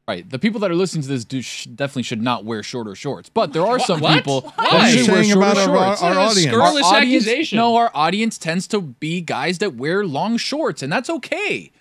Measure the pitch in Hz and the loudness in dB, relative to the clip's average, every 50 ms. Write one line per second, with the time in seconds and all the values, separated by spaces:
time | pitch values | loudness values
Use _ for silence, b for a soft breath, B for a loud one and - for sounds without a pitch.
0 | _ - 101 90 87 - 131 123 - 226 208 233 208 185 170 175 190 175 - 160 | _ -8 -8 -8 -8 -10 -6 -2 -2 -2 -2 -2 -2 -2 0 0 -2 -2 -2 -4
1 | 135 135 139 123 113 - 131 131 113 - - - - 131 120 - 139 139 - 127 | -4 -4 -4 -6 -6 -6 -8 -8 -8 -8 -12 -14 -14 -14 -10 -8 -8 -6 -6 -6
2 | 117 - 127 110 113 127 120 104 104 110 113 107 104 - - 123 113 104 95 - | -6 -6 -4 -4 -2 -2 -2 -2 -4 -6 -8 -8 -8 -8 -8 -8 -8 -10 -12 -10
3 | - 143 117 87 - - - 226 214 147 139 160 175 220 247 - - - 175 156 | -8 -8 -8 -8 -10 -6 -2 -2 -2 0 0 0 0 0 0 0 0 0 0 2
4 | 147 190 - - - 143 135 131 - - - - - - - - 233 233 240 254 | 2 2 2 2 2 0 -2 -2 -2 -4 -4 -2 2 4 4 6 6 6 6 4
5 | 247 226 214 214 214 208 208 190 196 202 202 196 196 185 190 190 185 190 202 - | 4 4 4 4 4 4 4 4 4 4 4 2 2 2 2 2 2 2 0 0
6 | 180 175 185 185 196 220 220 190 165 135 - 226 - - 302 285 214 175 196 277 | 0 2 2 2 2 2 4 2 2 2 4 4 4 4 4 4 4 4 6 4
7 | 285 247 262 262 208 214 240 285 311 - 208 226 233 240 226 233 233 226 - 143 | 4 4 2 2 2 0 -2 -2 -2 -2 0 2 2 4 4 2 2 0 0 0
8 | 156 165 185 208 226 226 - - - 160 165 185 170 - - 208 175 139 117 - | 0 0 0 0 -2 -2 -4 -6 -4 -4 -4 -4 -2 -2 -4 -4 -4 -6 -10 -8
9 | 151 156 170 185 165 147 120 120 139 165 185 165 208 196 127 113 131 156 180 202 | -6 -6 -4 -4 -4 -4 -4 -2 -2 -2 -2 -2 -2 -4 -4 -4 -4 -2 -2 -2
10 | 208 180 135 143 180 214 233 226 - - 269 302 320 226 156 - 135 139 180 247 | -2 -2 -2 -2 -2 -2 -2 -2 -4 -4 -4 -4 -2 -4 -4 -6 -6 -4 -4 -4
11 | 247 - 330 269 - - 294 359 415 381 170 104 80 - _ _ | -4 -4 -6 -6 -6 -6 -6 -4 -4 -4 -4 -6 -8 -14 _ _